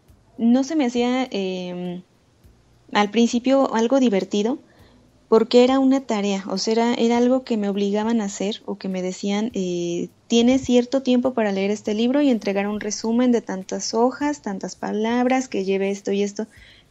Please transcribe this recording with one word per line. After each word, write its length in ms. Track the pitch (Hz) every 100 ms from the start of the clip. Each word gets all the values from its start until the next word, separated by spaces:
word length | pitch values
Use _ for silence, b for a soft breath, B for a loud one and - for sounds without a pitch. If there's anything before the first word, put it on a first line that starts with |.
| _ - _ -
no 260 | 233 247
se 120 | 269 320
me 80 | 247
hacía, 400 | 240 240 254 254
eh, 720 | 196 190 185 180 180 180 175 - _ _ _ - _ _ _ _
al 180 | 208 208
principio 640 | 214 233 240 254 269 262
algo 240 | 220 226 269
divertido, 580 | 247 196 185 208 214 302 b b b b b _ _
porque 340 | 226 220 247
era 160 | 247 269
una 220 | 269 269
tarea, 440 | 269 214 202 196 190
o 80 | 190
sea, 160 | 233
era, 220 | 226 233
era 240 | 240 233 240
algo 260 | 247 254
que 140 | 262 220
me 100 | 202
obligaban 520 | 196 202 208 220 233
a 20 | 202
hacer 360 | - 196 214
o 140 | - 202
que 100 | 190
me 140 | 185
decían, 480 | 180 185 202 202 220
eh, 560 | 196 180 175 175 175 180 _ _
"Tienes 360 | 233 240 262
cierto 400 | 262 247 240 269
tiempo 320 | 269 247 254
para 180 | 254 214
leer 180 | 190 196
este 220 | 208 220
libro 300 | 214 240 277
y 80 | 285
entregar 360 | 220 202 196 202
un 140 | 208
resumen 500 | 214 208 220 233 254
de 120 | 233
tantas 500 | 214 190 185 196 -
hojas, 480 | 226 247 - 294 294
tantas 340 | 208 190 185
palabras, 760 | - 196 208 220 247 247 262 262
que 160 | 202 190
lleve 240 | 196 196
esto 220 | 202 -
y 100 | 202
esto". 240 | 202 202 220 b b b b